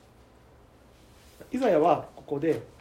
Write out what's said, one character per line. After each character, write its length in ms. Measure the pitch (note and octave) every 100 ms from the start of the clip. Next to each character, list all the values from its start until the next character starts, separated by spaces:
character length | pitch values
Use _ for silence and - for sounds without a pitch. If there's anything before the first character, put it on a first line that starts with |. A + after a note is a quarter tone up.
| - - - _ _ - - _ - - - - - - -
イ 60 | B3
ザ 120 | B3+
ヤ 100 | D#3+
は 260 | E3 D3 - -
こ 80 |
こ 160 | - C#3+
で、 220 | D#3+ A#2 - -